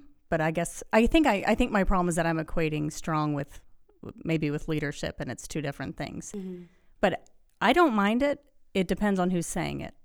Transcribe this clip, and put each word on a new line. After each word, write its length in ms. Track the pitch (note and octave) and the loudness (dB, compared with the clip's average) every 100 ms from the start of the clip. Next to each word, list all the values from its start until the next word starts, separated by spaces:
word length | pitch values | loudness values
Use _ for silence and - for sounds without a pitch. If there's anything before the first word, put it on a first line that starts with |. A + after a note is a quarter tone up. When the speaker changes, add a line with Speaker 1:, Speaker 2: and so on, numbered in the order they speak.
| - - _ | -4 -20 _
Speaker 1:
But 100 | D#3+ | 0
I 120 | D#3 | 0
guess, 320 | E3 E3+ - - | 0 -4 -6 0
I 140 | A3 A#3 | 4 6
think 180 | E4 D4 | 6 4
I, 180 | G3+ - | 2 2
I 80 | G#3+ | 2
think 160 | B3 | 2
my 120 | G#3 | 2
problem 240 | F#3+ F#3+ F3 | 4 4 2
is 60 | E3 | 2
that 120 | E3 | 0
I'm 100 | D#3+ | 0
equating 540 | D#3 - D#3+ D3+ D3+ | -2 -2 0 0 -4
strong 420 | - - D#3 D3+ | -6 -4 -2 0
with, 260 | D3 C#3+ - - - - _ - - | -2 -6 -12 -20 -20 -20 _ -16 -10
maybe 280 | - D#3+ D#3 | -2 0 0
with 160 | D3 - | -4 -4
leadership, 480 | D3+ D3 D3+ D#3 - | -4 -4 -6 -8 -6
and 120 | E3 | -8
it's 160 | - - | -10 -8
two 140 | E3+ | -6
different 360 | C#3 - C3+ - | -6 -6 -10 -8
things. 340 | D3 - - | -10 -10 -12
Speaker 2:
Mm-hmm. 320 | G#3 F#3 F3+ F3 _ _ - | -12 -12 -12 -16 _ _ -2
Speaker 1:
But 240 | G3 - - - _ _ | 0 0 -8 -20 _ _
I 140 | G3 | 2
don't 220 | C#4 E4+ G#3+ | 4 4 4
mind 260 | G3+ A#3 | 2 2
it. 180 | C#4+ C#4+ - _ - G3 | 0 -2 -8 _ -6 -2
It 120 | F3+ | 0
depends 320 | F#3 G#3 F#3+ | 0 2 2
on 120 | F3+ | 2
who's 160 | F#3 E3 | 0 -2
saying 340 | G3 D3+ C#3+ | -4 -4 -6
it 140 | - - | -10 -14